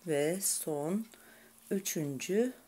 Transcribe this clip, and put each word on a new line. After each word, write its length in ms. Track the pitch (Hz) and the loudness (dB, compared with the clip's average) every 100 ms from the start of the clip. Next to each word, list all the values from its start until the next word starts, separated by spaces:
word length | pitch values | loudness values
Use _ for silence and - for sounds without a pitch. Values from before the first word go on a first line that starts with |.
| 175 | -2
ve 340 | 143 147 185 | 2 2 2
son 640 | 196 - - 147 151 202 226 - - - - - - | 0 -2 -2 -2 0 0 -2 -12 -20 -20 -20 -16 -4
üçüncü 800 | 196 - 175 143 135 - 196 254 - | -4 -2 -2 -2 -2 0 2 2 -2